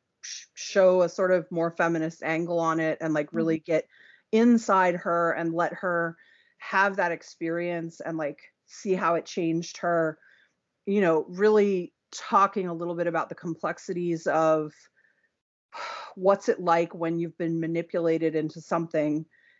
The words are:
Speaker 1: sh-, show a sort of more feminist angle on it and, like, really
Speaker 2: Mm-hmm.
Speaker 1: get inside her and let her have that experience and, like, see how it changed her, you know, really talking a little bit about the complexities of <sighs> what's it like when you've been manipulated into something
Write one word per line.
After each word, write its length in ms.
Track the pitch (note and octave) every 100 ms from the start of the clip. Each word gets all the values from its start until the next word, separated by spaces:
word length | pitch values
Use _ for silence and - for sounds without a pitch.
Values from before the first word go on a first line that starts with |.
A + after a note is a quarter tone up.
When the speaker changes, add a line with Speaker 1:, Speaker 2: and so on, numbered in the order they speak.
| _ _
Speaker 1:
sh-, 240 | - - - -
show 480 | - G3+ F#3 F#3
a 60 | E3+
sort 220 | - F#3
of 180 | F#3 E3
more 180 | E3+ E3
feminist 520 | E3 E3+ E3 D#3+ E3 D3+
angle 340 | D#3+ E3+ E3+
on 220 | E3 D#3+
it 180 | D#3+ D#3+
and, 140 | D#3+ D3+
like, 180 | D3+
really 260 | E3 E3 D#3+
Speaker 2:
Mm-hmm. 20 |
Speaker 1:
get 280 | - D#3+ - _ - _ _
inside 640 | A3 A#3+ A#3 A3+ F#3+ F#3 F3
her 360 | F#3 E3+ E3+
and 220 | D#3 E3+ E3
let 180 | D#3+ F3+
her 420 | F#3 E3+ E3+ E3 _ _ _ _
have 380 | - G3 G3+ G3
that 160 | F3
experience 880 | D#3+ - - E3 E3+ F3 E3+ E3 -
and, 160 | - D#3+
like, 220 | D3+ D#3 - _ _
see 280 | - G#3 F#3
how 200 | E3+ E3+
it 100 | -
changed 500 | - E3 E3 E3+ -
her, 400 | F3 E3+ D#3+ D#3 _ _ _ _ _ _ -
you 140 | G3+
know, 240 | F3+ D#3+ -
really 680 | F3+ G#3+ G#3+ G#3 F#3+ E3+ - _
talking 560 | - - G#3+ G3 G3+ F3+
a 60 | E3
little 200 | E3+ E3+
bit 100 | E3+
about 220 | D#3+ -
the 60 | E3
complexities 920 | F3 E3 E3 D#3+ - F3+ F3 D#3+ E3
of 460 | D3+ D#3+ D#3 D3+ - _ _ _ _ _ _ _ _ _
<sighs> 420 | - - - - -
what's 340 | F#3 G3 -
it 120 | -
like 340 | F3 E3+ E3+ F3
when 240 | E3 E3+
you've 200 | E3+ -
been 220 | E3 E3
manipulated 760 | D#3+ E3 E3+ F3+ E3 E3 E3 D#3
into 260 | D#3 E3
something 680 | - F3 E3 D#3 D3+ D3+ D#3+ _ _ _